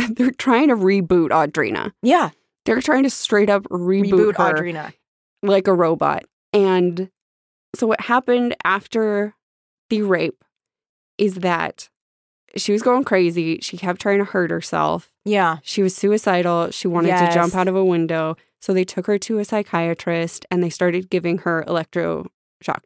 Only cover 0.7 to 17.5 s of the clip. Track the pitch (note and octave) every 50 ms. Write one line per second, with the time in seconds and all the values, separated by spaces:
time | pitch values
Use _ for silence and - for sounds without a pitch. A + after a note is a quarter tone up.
0.7 | B3 A3 F#3 F#3 G3 G3 F#3 D#3+ F#3 F3 E3 D3 - D#3+ D#3 D3 - D#3+ C#3+ G#2
1.7 | G#2 D#2+ - G#3 - _ - A#3+ D4 F4+ D4 D#3 - _ _ _ _ _ _ -
2.7 | A3+ A#3+ C4 - D4+ C4 C4+ C#4 - - - - A3+ G#3 G3+ G3+ G3+ G3+ G3+ -
3.7 | - F3+ F3 F3+ F#3+ G3 G3 F#3 F#3+ F#3 G#3+ G#3+ G3+ - F3 F3 D#3 D#3 E3+ F3
4.7 | E3+ D#3 D3+ - - _ _ _ _ _ _ _ _ _ - G3+ G3 G3 F#3 G3
5.7 | F#3+ F3 F3 D#3+ E3 - D3 C#3+ D3 - - _ _ _ _ _ - G#3 G3+ F#3+
6.7 | F#3 F#3 F3+ F3 E3+ E3+ F#3 F#3 _ _ _ _ _ _ _ _ _ _ _ _
7.7 | - - - A3 A3 - G#3 - A#3+ B3+ B3+ - B3 B3 B3 A#3+ - - - F3
8.7 | F#3+ G3+ - - - A3+ A3 G#3+ G#3 G3+ G#3 G#3 G#3 _ _ _ _ _ _ _
9.7 | _ _ _ _ A3+ G#3+ G#3+ G3 F#3 E3+ D#3+ D#3+ - - _ _ _ _ _ _
10.7 | _ _ _ _ _ _ _ _ _ _ G3+ G#3 F#3+ F#3+ F3 F#3 F3 E3 E3 D#3
11.7 | - - - - _ _ _ _ _ _ _ _ _ _ _ _ - - - -
12.7 | G3+ G#3 A3+ B3+ B3 B3+ C#4 - G#3 F#3+ F3+ E3+ E3+ F3 E3 E3 E3 - - -
13.7 | - F3 - F#3+ F3+ F#3+ - G#3 G3+ G3+ G3+ G3 - G3 F3 D#3+ E3+ E3 D#3+ -
14.7 | - D#3+ D#3 D3+ D#3+ E3+ - _ _ _ _ G3+ G#3 G3+ F#3 E3+ D#3+ D#3 - -
15.7 | - - G3 F#3 F#3 - - G3+ G#3 A3 - G#3+ F#3 F3+ F3 F3 E3+ E3+ E3+ -
16.7 | - - - F#3+ E3+ E3+ E3+ F3 F3+ F3+ F3 E3+ E3+ E3+ E3+ E3+